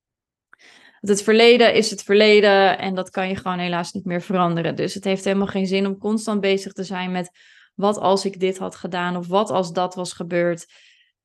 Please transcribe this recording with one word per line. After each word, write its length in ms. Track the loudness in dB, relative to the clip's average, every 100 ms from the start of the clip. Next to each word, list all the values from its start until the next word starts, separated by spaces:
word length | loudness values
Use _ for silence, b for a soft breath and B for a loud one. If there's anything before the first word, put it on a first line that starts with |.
| _ _ _ _ _ b b b b b
Want 140 | -2
het 100 | 0
verleden 500 | 2 6 8 8 6
is 160 | 4 0
het 140 | -4
verleden 760 | 0 4 6 6 6 6 4 2
en 160 | -4 -6
dat 140 | -6
kan 200 | -6 -6
je 60 | -6
gewoon 240 | -6 -4
helaas 320 | -4 -4 -6
niet 140 | -8 -6
meer 160 | -6
veranderen. 540 | -2 0 0 0 -4 -4
Dus 180 | -6
het 100 | -6
heeft 200 | -4 -2
helemaal 240 | -2 -2 -2
geen 200 | -2 -2
zin 180 | 0 -2
om 120 | -4
constant 440 | -4 -4 -4 -2
bezig 320 | 0 0 -4
te 100 | -10
zijn 280 | -8 -8 -6
met: 200 | -6 -8 b b b b -2
"Wat 220 | -2 0
als 280 | 2 0 0
ik 140 | -4
dit 180 | -4 -4
had 180 | -8 -10
gedaan 420 | -8 -6 -4 -4
of 100 | -2
wat 220 | 0 0
als 240 | -2 -2
dat 220 | -2 -4 -4
was 180 | -10
gebeurd?" 520 | -10 -4 -2 0 -2 -10 b b b b _